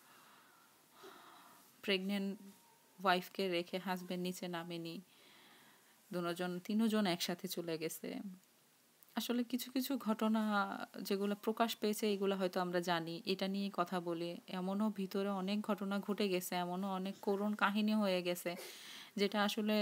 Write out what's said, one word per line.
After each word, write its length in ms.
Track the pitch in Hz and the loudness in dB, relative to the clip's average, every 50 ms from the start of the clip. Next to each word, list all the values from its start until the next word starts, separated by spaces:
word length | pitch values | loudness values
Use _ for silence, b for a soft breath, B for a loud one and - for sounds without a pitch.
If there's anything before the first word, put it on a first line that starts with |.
| B B B B B B B B B B B B B B B - - - B B B B B B B B B B B B B B B B B - - | B B B B B B B B B B B B B B B -20 -20 -20 B B B B B B B B B B B B B B B B B -8 0
প্রেগন্যান্ট 480 | - 196 185 190 196 202 202 196 196 196 214 202 - - - - - - - - - - - | 0 2 2 2 0 0 0 0 -2 -4 -6 -10 -18 -20 -20 -20 -20 -20 -20 -20 -20 -10 -2
ওয়াইফকে 440 | 185 196 180 180 180 - - - 196 190 | 4 4 4 4 2 -2 -4 -2 0 0
রেখে 300 | 175 170 175 175 - 185 | 2 0 -2 -2 -4 -4
হাজব্যান্ড 460 | 180 196 185 180 180 180 185 180 180 180 | -2 -2 -2 -2 -2 -4 -4 -2 -2 -2
নিচে 180 | 180 - - 180 | -4 -4 -6 -6
নামেনি, 480 | 175 170 170 175 170 170 165 165 165 185 185 B B B B B B B B B B B B B B B B B B B B - | -4 -4 -6 -6 -6 -6 -6 -6 -8 -10 -12 B B B B B B B B B B B B B B B B B B B B -6
দুজন, 400 | 185 175 175 170 170 175 180 180 180 180 180 | -4 -2 0 0 0 0 -2 -2 -2 -4 -2
তিনজন 400 | - 208 214 226 233 208 214 208 | 0 2 4 4 4 4 4 4
একসাথে 400 | 185 170 175 - - 180 175 - 180 | 4 2 2 0 -2 -2 -2 -4 -6
চলে 280 | - - 170 170 160 160 | -4 -4 -2 -2 -2 -2
গেছে। 300 | 170 165 - - - - - - - 202 185 185 - _ _ _ _ _ _ _ _ _ _ - - - - | -2 -4 -4 -4 -6 -6 -6 -6 -8 -10 -12 -14 -18 _ _ _ _ _ _ _ _ _ _ -20 -14 -6 -4
আসলে 260 | - 220 - 240 247 247 | -2 0 0 0 0 0
কিছু 240 | 240 - 240 - 247 | 0 -2 -4 -4 -2
কিছু 200 | - 269 254 - 277 240 | -2 -2 0 0 -2 -2
ঘটনা 440 | - 214 220 220 220 220 220 226 214 214 208 202 196 196 202 - - - - - - - | 2 0 2 2 4 4 4 4 2 2 2 2 2 0 -2 -6 -8 -8 -8 -8 -2 -2
যেগুলো 260 | 208 196 202 202 202 202 - | 0 0 2 0 -2 0 0
প্রকাশ 260 | - 220 - 233 226 - - | -2 2 2 2 0 0 -2
পেয়েছে, 240 | - 214 214 - - 214 202 | 0 0 0 2 2 0 2
এগুলো 200 | 196 202 196 196 | 2 2 2 2
হয়তো 220 | 190 196 180 180 - 180 | 2 2 0 2 0 0
আমরা 140 | 180 175 180 | 2 2 0
জানি, 360 | 175 180 175 165 165 165 170 165 - | 2 2 2 0 0 -2 -6 -6 -2
এটা 220 | - 190 185 196 190 | -2 0 0 0 0
নিয়ে 220 | 196 202 202 196 190 | 0 0 -2 -2 0
কথা 240 | - 175 180 190 180 | 0 0 0 0 -2
বলি। 300 | 170 175 170 165 170 170 175 - - - | 0 0 -2 -2 -2 -4 -6 -8 -10 -8
এমনও 400 | 185 185 180 185 196 202 214 220 | -6 -4 -2 0 0 2 2 0
ভিতরে 400 | 208 202 196 185 - 202 196 202 | 0 0 -4 -2 0 0 0 0
অনেক 280 | 202 190 185 190 202 208 | 0 0 0 0 0 0
ঘটনা 340 | 208 - 208 185 202 196 202 202 | 0 0 0 0 0 -2 -2 -2
ঘটে 260 | 190 - 202 185 214 202 185 | 0 -2 0 0 2 2 2
গেছে, 200 | 180 180 - - | 0 0 0 -2
এমনও 320 | 180 180 175 175 180 196 202 190 185 | -2 0 0 -2 -2 -2 -2 -2 -2
অনেক 160 | 185 190 196 - | -2 -4 -6 -4
করুণ 300 | - - 202 196 208 214 208 | 0 0 0 2 2 0 2
কাহিনী 400 | 208 202 196 202 214 214 214 214 | 2 2 2 4 4 4 4 4
হয়ে 280 | 214 208 196 185 180 | 4 4 4 4 2
গেছে, 300 | 175 175 175 180 - 175 175 180 B B B B B B B B B B B | 2 0 0 0 -2 -4 -4 -4 B B B B B B B B B B B
যেটা 220 | 208 202 196 - 214 202 | 0 0 2 4 4 2
আসলে 320 | 208 - - 214 214 214 214 | 2 2 2 2 2 4 4